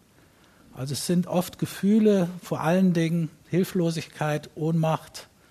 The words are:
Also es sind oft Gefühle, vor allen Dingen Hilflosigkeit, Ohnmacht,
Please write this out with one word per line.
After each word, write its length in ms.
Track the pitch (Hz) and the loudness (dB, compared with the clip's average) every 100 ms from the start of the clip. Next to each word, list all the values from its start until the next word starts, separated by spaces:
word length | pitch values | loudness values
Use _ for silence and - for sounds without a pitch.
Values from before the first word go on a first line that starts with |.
| _ _ _ _ _ _ _ - | _ _ _ _ _ _ _ -12
Also 180 | 135 | -8
es 140 | 135 - | -6 -2
sind 180 | 175 175 | 0 0
oft 320 | 175 - - | -2 -2 -4
Gefühle, 720 | 151 - 196 220 214 202 175 180 | -8 -2 2 4 4 4 2 -4
vor 180 | - - | -8 -4
allen 320 | 156 185 190 | 0 4 4
Dingen 380 | 170 165 170 156 - _ | 4 0 -2 -4 -8 _
Hilflosigkeit, 1040 | 160 190 190 165 160 - - 151 151 147 | -2 -2 0 -2 -2 -8 -6 -4 -4 -6
Ohnmacht, 720 | - 160 165 160 160 - - - _ _ | -6 -2 0 2 0 -4 -20 -20 _ _